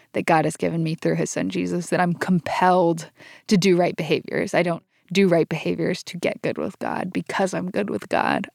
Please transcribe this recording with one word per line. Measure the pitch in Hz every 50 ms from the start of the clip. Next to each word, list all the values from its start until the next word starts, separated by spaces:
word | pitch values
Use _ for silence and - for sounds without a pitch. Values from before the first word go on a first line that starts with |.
| _ _
that | - - 190
God | - 170 160 156
has | 156 160 -
given | - 175 165 165 165
me | 160 160
through | - - 170 160
his | 165 156 156
son | - - 175 185
Jesus, | 185 180 180 175 175 175 175 -
that | 185 160
I'm | 180 175 170
compelled | - - - 185 175 - - - - 185 185 180 185 180 170 170 165 160 - _ _ - - - - _ -
to | 220 190
do | 165 196 180 170
right | 180 170 -
behaviors. | - 175 151 175 - - - - - - 202 -
I | -
don't | 175 175 165 - - _ _ _ _ -
do | 170 196 202 185
right | 170 165 156 -
behaviors | 160 160 - 175 175 170 165 165 - - -
to | - - 175
get | - - - -
good | - 170 - -
with | 76 202 185 -
God | - - - - - 185 185
because | 180 175 - - - 196 185 185
I'm | 175 180 180
good | - - 208 196
with | - - - -
God. | - - - - 73 - - - -